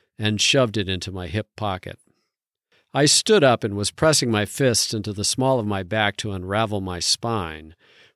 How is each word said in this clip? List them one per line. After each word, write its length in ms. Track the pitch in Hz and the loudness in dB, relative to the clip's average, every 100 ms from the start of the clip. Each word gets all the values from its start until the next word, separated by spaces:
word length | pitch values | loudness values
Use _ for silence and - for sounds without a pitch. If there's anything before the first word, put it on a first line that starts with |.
| _ - | _ -6
and 200 | 107 104 | -4 0
shoved 380 | - 139 120 104 | 2 2 2 0
it 100 | 92 | -4
into 240 | 92 - | -4 -6
my 140 | 92 90 | -8 -6
hip 220 | 104 - - | -6 -8 -6
pocket. 420 | 107 92 - - _ _ _ _ _ _ _ _ _ | -6 -6 -10 -18 _ _ _ _ _ _ _ _ _
I 120 | 131 151 | 2 4
stood 380 | - - 214 | 4 4 6
up 200 | 135 113 | 6 4
and 120 | 110 101 | 0 -2
was 140 | 101 | -4
pressing 400 | - 156 147 123 | 0 2 2 2
my 160 | 107 101 | 0 0
fists 480 | - 131 110 - | 2 2 2 0
into 180 | 110 101 | -4 -6
the 120 | 101 | -4
small 360 | 101 - 131 131 | -4 0 2 2
of 60 | 104 | 0
my 160 | 98 | -4
back 360 | 90 110 104 - | -2 0 0 -2
to 160 | 107 | -8
unravel 480 | 95 92 104 110 104 | -8 -4 -2 0 -2
my 180 | 95 87 | -4 -4
spine, 760 | - - 117 113 82 78 78 - _ _ _ | -2 -2 -2 -2 -4 -8 -16 -20 _ _ _